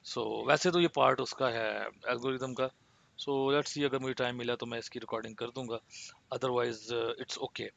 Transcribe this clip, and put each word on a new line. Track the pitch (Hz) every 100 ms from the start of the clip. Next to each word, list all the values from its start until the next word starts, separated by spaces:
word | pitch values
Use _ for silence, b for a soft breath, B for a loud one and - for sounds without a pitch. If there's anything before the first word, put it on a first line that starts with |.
| -
So | - 110 110 117
वैसे | 147 180
तो | 175
ये | 170
पार्ट | 143 131 131
उसका | 127 - 131
है | 117 110 107 107
एल्गोरिदम | - - 123 131 127 131
का। | 123 131 _ b b b -
So | - 139 135
let's | 143 143
see, | 147
अगर | 139 135
मुझे | 131
टाइम | 131 123 123
मिला | 120
तो | 120 120
मैं | 117
इसकी | - 123
रिकॉर्डिंग | 113 113 113 107
कर | 120
दूंगा, | 131 120 113 _ B B B _
otherwise, | 123 131 123 120 110 110
uh, | 117 117 -
it's | 127 -
okay। | 131 - 107